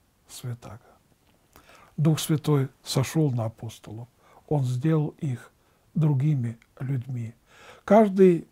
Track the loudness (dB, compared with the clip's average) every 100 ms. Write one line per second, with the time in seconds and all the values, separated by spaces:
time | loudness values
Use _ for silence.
0 | _ _ _ -16 -14 -14 -16 -20 _ _
1 | _ _ _ _ _ -20 _ -20 -18 -2
2 | 0 0 0 -2 0 0 0 -8 -6 -4
3 | -2 0 0 0 -6 -8 -16 -16 -16 -16
4 | -16 _ _ -20 -4 -2 -2 -2 0 0
5 | -2 -4 -8 -8 -12 _ _ _ _ -2
6 | 0 2 0 0 -2 -8 _ -12 -6 -6
7 | -6 -10 -10 -14 _ -20 -20 -20 4 6
8 | 6 6 6 6 -2